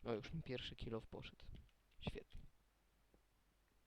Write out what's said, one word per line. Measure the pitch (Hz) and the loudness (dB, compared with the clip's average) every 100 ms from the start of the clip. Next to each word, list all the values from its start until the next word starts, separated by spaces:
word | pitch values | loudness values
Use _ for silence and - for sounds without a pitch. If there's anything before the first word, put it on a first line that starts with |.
O, | 113 | 6
już | 110 - | 4 4
mi | 160 | 0
pierwszy | - 127 - - | 0 0 0 0
kill | - | 2
off | 113 - | 2 0
poszedł. | - - - - - - - - - | -4 -4 -6 -6 -6 -8 -18 -20 -2
Świetnie. | - - - - - - - - - - - - - - - - - - | 0 0 -4 -8 -8 -14 -20 -20 -20 -20 -20 -20 -20 -20 -20 -20 -20 -20